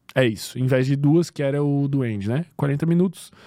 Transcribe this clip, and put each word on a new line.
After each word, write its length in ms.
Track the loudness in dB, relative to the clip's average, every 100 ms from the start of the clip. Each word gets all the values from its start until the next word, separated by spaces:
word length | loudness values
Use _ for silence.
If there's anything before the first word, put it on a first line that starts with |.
| _
É 100 | 0
isso, 360 | 2 0 -8 -4
em 80 | 0
vez 180 | 2 2
de 100 | 2
duas, 360 | 2 2 0
que 100 | -2
era 220 | -2 0
o 240 | 0 0 0
do 160 | 0
Andy, 260 | -2 -4 -2
né? 160 | -4 -4 -4
Quarenta 300 | -2 -2 0
minutos, 460 | 2 0 -2 -20 -20